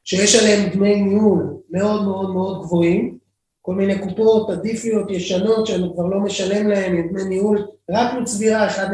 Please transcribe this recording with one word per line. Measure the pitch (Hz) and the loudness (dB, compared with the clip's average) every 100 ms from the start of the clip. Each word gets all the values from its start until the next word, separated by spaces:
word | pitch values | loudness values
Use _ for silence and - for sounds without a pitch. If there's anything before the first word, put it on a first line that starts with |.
שיש | - 185 202 226 | -4 2 4 6
עליהם | 208 202 180 | 6 4 2
דמי | 190 202 202 | 2 2 2
ניהול | 196 208 214 170 143 - - | 2 4 4 2 -2 -8 -8
מאוד | 170 208 208 | -2 0 0
מאוד | 196 190 190 | -2 -2 -4
מאוד | 185 190 175 | -2 -4 -6
גבוהים, | 165 170 170 202 254 - _ _ _ _ | -2 2 2 2 -2 -8 _ _ _ _
כל | - | -6
מיני | 190 196 196 | -2 0 0
קופות | 190 175 220 220 - | -4 2 4 4 2
עדיפיות | 170 220 226 226 208 196 | -4 -4 -4 -2 -2 -2
ישנות | 180 175 185 214 220 - | -4 -2 0 2 0 0
שאני | 180 180 | -2 -2
כבר | 170 175 | -2 -2
לא | 196 | -2
משלם | 202 - 185 208 208 | -2 -2 -2 0 0
להם, | 196 185 170 | 0 0 -2
עם | 170 | -2
דמי | 190 | -4
ניהול | 190 190 208 208 202 - - | -4 -2 0 0 -2 -12 -4
רק | 208 247 254 | -2 0 -2
מצבירה | - 202 220 214 190 | -4 -2 0 2 0
אחד | 196 190 | -4 -4